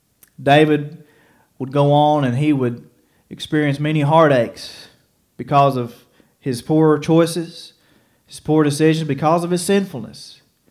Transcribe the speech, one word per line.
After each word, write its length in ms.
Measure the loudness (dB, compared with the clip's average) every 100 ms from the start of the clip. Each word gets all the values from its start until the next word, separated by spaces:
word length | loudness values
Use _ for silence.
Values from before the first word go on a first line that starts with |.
| _ _ _ -6
David 640 | 2 4 4 0 -4 -16 _ _ _ _ _ -14
would 140 | -6
go 220 | -2 2
on 320 | 2 2 0 -2
and 120 | -2
he 140 | -2
would 380 | 0 -2 -6 -14 _ _ _ -20
experience 500 | -18 -6 -2 -2 -2
many 220 | -4 -2
heartaches 880 | 2 4 4 2 0 -8 -20 -20 -20 _ _ _ _ -16
because 400 | 0 2 2 0
of 280 | -6 -12 _ _ _ _
his 220 | -8 -6
poor 380 | -2 2 4 2
choices, 760 | 2 2 2 -2 -10 -14 -20 _ _ _ _ _ _
his 160 | -10
poor 220 | -2 2
decisions, 440 | 2 2 2 2 -2
because 380 | -2 0 0 0
of 60 |
his 120 | -2
sinfulness. 800 | 0 -2 -2 -8 -14 -18 -20 -20 _ _ _